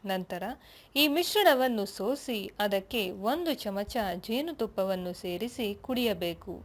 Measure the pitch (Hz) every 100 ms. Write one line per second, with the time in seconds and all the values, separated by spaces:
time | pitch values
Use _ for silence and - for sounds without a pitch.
0 | 202 190 185 180 190 262 - - - 269
1 | 302 294 349 415 381 262 254 226 196 -
2 | 196 277 - 226 190 - 208 196 190 240
3 | 190 196 202 302 339 269 214 196 202 247
4 | 202 175 - 233 320 311 220 - 190 185
5 | 180 180 185 175 233 240 214 202 - 254
6 | 240 185 175 165 - -